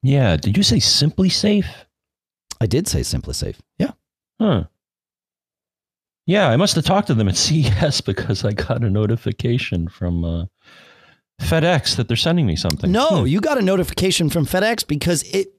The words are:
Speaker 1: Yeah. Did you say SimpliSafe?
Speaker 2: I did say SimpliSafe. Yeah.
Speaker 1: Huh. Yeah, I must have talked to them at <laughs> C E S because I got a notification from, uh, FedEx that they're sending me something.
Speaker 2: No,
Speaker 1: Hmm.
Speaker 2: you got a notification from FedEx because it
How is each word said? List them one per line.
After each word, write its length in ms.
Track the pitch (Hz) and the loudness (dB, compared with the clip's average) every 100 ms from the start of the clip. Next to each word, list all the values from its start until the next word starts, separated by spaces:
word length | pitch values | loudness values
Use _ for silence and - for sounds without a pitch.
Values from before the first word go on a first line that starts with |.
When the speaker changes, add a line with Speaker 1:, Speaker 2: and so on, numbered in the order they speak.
Speaker 1:
Yeah. 340 | 131 139 120 80 | 2 2 4 2
Did 200 | 85 104 | 0 0
you 60 | |
say 140 | 202 196 | 2 2
SimpliSafe? 880 | - - 147 - 190 - 208 208 180 - - _ _ _ _ _ _ - | 2 2 0 2 0 2 0 0 0 -6 -20 _ _ _ _ _ _ -4
Speaker 2:
I 60 | 110 | -2
did 220 | 135 196 | 0 0
say 140 | - | -4
SimpliSafe. 560 | - - - - - - _ _ | -2 -6 -6 -8 -8 -10 _ _
Yeah. 140 | 285 - _ _ _ _ | -6 -6 _ _ _ _
Speaker 1:
Huh. 240 | 220 120 78 _ _ _ _ _ _ _ _ _ _ _ _ _ _ _ - | 0 0 -2 _ _ _ _ _ _ _ _ _ _ _ _ _ _ _ 0
Yeah, 240 | 196 170 | 2 4
I 60 | 117 | 4
must 200 | 196 - | 2 2
have 100 | - | 2
talked 220 | 196 202 | 0 2
to 60 | |
them 140 | 117 104 | 2 2
at 80 | 95 | 0
<laughs> 20 | |
C 240 | - 156 | 0 2
E 40 | 127 | 2
S 340 | 95 160 - | 2 2 0
because 440 | - 101 110 101 107 | -4 -4 -2 -2 -2
I 60 | |
got 300 | 104 - 117 | -2 -4 -2
a 60 | 117 | 0
notification 1000 | 98 107 113 - 101 123 120 - 90 85 | 0 0 0 -4 -4 -2 -2 -2 -4 -4
from, 360 | - 90 87 | -6 -4 -2
uh, 220 | 85 82 87 _ _ - - - _ _ _ _ | -2 -4 -8 _ _ -20 -20 -20 _ _ _ _
FedEx 540 | - 165 160 165 - - | -2 0 2 0 0 -4
that 120 | 117 | -2
they're 100 | 117 | 0
sending 280 | 165 175 127 | 0 2 0
me 100 | 82 | 0
something. 360 | 87 78 - | -2 -2 0
Speaker 2:
No, 300 | 202 294 302 | 2 2 2
Speaker 1:
Hmm. 60 | 131 | 2
Speaker 2:
you 140 | 165 | 0
got 160 | 311 277 | 0 0
a 40 | |
notification 680 | 190 190 175 - 190 175 160 | 0 0 -2 -2 -2 0 0
from 160 | 165 139 | 0 0
FedEx 400 | 185 214 233 - | 0 0 -2 -4
because 360 | 151 156 170 | -2 0 -2
it 300 | - 190 190 | -2 -4 -4